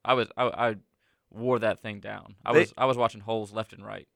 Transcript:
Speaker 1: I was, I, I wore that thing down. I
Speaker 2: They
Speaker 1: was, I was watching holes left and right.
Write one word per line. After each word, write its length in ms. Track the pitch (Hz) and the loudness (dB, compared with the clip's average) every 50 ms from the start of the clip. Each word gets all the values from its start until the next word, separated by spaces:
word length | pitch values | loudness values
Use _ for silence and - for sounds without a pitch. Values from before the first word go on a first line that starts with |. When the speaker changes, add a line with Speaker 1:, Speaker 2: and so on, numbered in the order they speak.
| - | 0
Speaker 1:
I 100 | - - | 2 2
was, 140 | 127 113 - - | 2 2 -2 0
I, 80 | - 127 | 0 0
I 320 | 120 - - 120 117 107 98 - _ _ _ _ _ _ _ _ _ - | 0 0 0 0 0 0 -2 -10 _ _ _ _ _ _ _ _ _ -14
wore 220 | 107 117 127 127 117 | -6 0 0 0 2
that 220 | 113 107 95 - | 2 0 0 -2
thing 200 | - 110 104 101 | -4 -12 -12 -10
down. 340 | 104 104 107 101 - 104 101 _ - | -10 -12 -12 -12 -14 -18 -20 _ -4
I 80 | - 123 | 4 4
Speaker 2:
They 60 | 156 | 4
Speaker 1:
was, 140 | 151 - - - | 4 4 0 0
I 80 | 131 | 2
was 100 | 131 127 | 2 2
watching 240 | 123 120 113 - 107 | 2 2 0 0 -4
holes 320 | 98 113 113 113 107 101 101 | -6 -4 -2 -2 -2 -4 -6
left 200 | 110 110 - - | -8 -8 -8 -10
and 120 | - 101 | -18 -14
right. 240 | 104 104 98 - _ _ | -14 -14 -14 -14 _ _